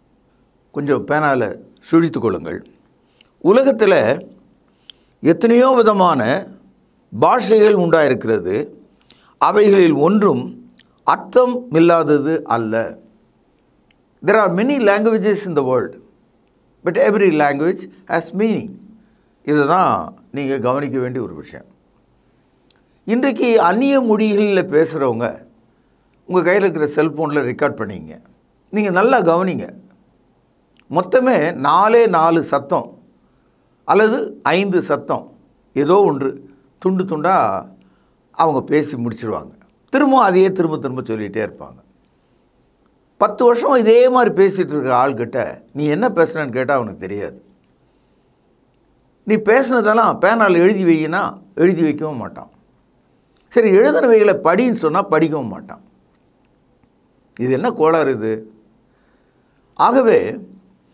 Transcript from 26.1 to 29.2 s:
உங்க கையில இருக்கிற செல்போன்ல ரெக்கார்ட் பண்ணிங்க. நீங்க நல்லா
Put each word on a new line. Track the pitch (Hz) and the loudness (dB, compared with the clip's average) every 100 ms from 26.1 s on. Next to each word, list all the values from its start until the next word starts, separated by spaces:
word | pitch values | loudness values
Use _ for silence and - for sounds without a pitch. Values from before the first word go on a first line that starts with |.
| _ - | _ -4
உங்க | 180 170 | 0 2
கையில | 196 | 2
இருக்கிற | 196 156 147 151 | 0 -2 -2 -2
செல்போன்ல | 156 147 156 147 127 | -2 -2 -4 -2 -4
ரெக்கார்ட் | 123 143 - | -2 -4 -4
பண்ணிங்க. | 104 92 78 78 _ _ _ _ _ 208 | -10 -10 -16 -20 _ _ _ _ _ -4
நீங்க | 202 180 | -2 0
நல்லா | 226 254 | 2 2